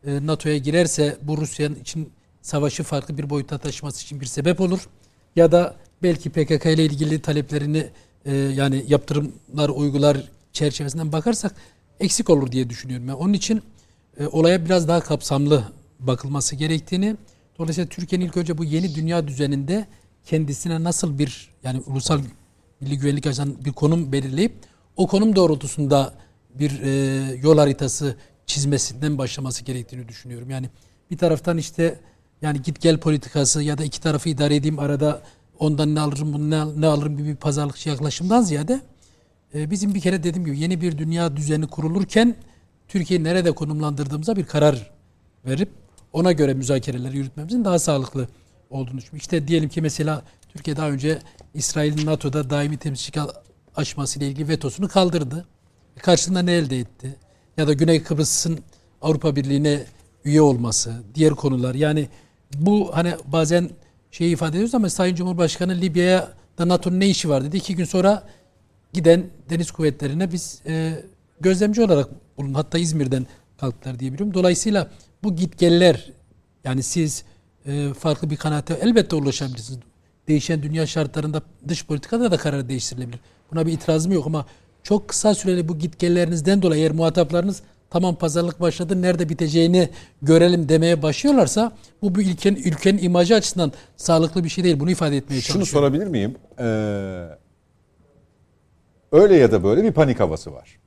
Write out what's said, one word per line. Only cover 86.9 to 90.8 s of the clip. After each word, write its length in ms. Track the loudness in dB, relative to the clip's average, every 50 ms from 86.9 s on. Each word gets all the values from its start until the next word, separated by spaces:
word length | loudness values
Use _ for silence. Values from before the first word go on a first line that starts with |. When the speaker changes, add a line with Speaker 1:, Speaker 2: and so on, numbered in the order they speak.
Speaker 1:
muhataplarınız 680 | 2 2 0 2 2 2 0 2 0 -2 0 -2 -4 -6 -12 _ _ _ _ _
"Tamam, 260 | 0 0 0 0 0
pazarlık 460 | 0 -2 -2 0 0 -2 -2 -2 0
başladı, 400 | -2 -2 0 -2 -4 -2 0 2
nerede 280 | 2 2 2 2 0 -2
biteceğini 600 | -2 -2 -2 2 4 4 6 6 6 4 4 2 -2 -14 -20 -20 _ _
görelim." 480 | 4 6 8 8 8 8 6 2 2 4
demeye 320 | 4 4